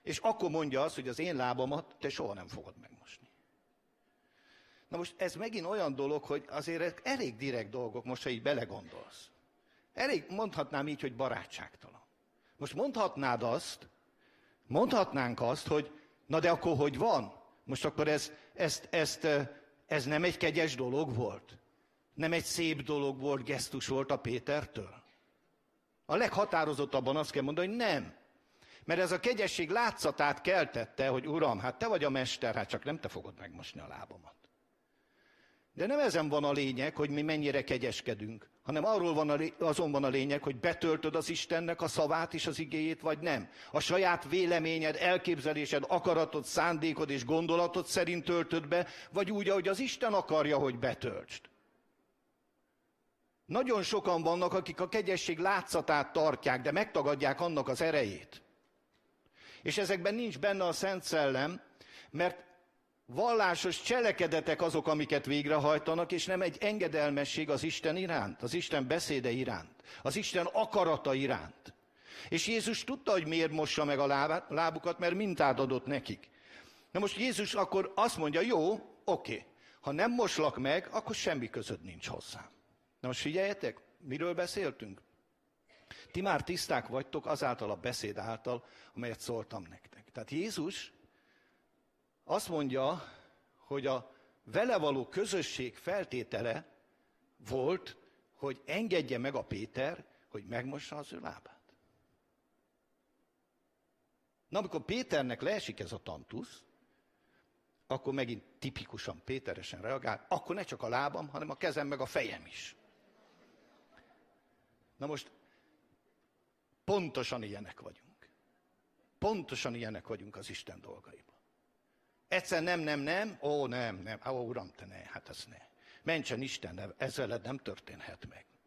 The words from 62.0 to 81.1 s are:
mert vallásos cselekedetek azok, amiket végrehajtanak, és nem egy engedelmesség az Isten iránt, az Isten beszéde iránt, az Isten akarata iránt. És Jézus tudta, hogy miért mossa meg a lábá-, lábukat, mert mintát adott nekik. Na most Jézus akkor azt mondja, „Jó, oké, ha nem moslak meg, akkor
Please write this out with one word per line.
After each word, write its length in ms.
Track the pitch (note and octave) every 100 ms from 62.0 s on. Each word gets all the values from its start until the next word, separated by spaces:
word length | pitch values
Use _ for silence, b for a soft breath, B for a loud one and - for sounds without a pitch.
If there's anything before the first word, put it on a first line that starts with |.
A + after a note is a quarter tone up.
| B
mert 340 | D3+ F3 - - - _ _ _ _ -
vallásos 760 | B2+ A#3 A#3 F#3+ E3+ F#3+ E3
cselekedetek 800 | - B3 A3+ - E3+ D#3+ - D3+
azok, 260 | E3+ D#3 D#3+
amiket 380 | D3+ D3 D3 B2+
végrehajtanak, 840 | D3 C#3+ D3+ D3 D3+ D3 E3 E3+
és 140 | F3 F#3+
nem 160 | F#3
egy 160 | F#3 D3+
engedelmesség 920 | G#3 G#3+ E3+ D3+ D3 C#3+ C#3+ - D3+
az 140 | C#3
Isten 320 | E3 - D#3+ F3
iránt, 460 | F#3 D#3 G2+ -
az 120 | A#2+
Isten 340 | E3+ - D3+ B2+
beszéde 420 | D#3+ - C#3+ A#2+
iránt, 540 | A#2+ C3 F#2+ E2 - B B
az 140 | C3+ G#3
Isten 300 | - F#3 F3
akarata 680 | G#3+ G#3+ G#3 E3+ D3+ C#3+
iránt. 600 | C3+ C3+ A2+ D#2+ - - - _ B B B B
És 180 | E3 G#3
Jézus 360 | A3+ A3 A3+
tudta, 280 | - C4+ -
hogy 160 | F#3+ D#3
miért 240 | E3 D#3+
mossa 340 | D#3 D3+ - D3
meg 140 | C#3
a 60 | C#3+
lábá-, 400 | C#3 D3 E3 -
lábukat, 500 | D3+ E3 D#3+ F3 E3+
mert 160 | F3 F3+
mintát 440 | G#3 E3 C#3+ B2+
adott 260 | C3 B2+ B2+
nekik. 440 | C#3 - G2+ - B B B B B B
Na 80 | F#3
most 180 | G3+ F#3+
Jézus 360 | B3+ F#3+ G#3
akkor 380 | G#3 F#3 F#3+ F#3+ -
azt 220 | A3+ F3+
mondja, 240 | D3+ D#3
„Jó, 380 | A3+ G3 D#3+ G#3+ - -
oké, 420 | - F3 - A2+ - B B B
ha 100 | -
nem 200 | D3 A3+
moslak 460 | A#3+ G#3 - D#3 -
meg, 300 | C3+ E3 -
akkor 240 | G#3+ -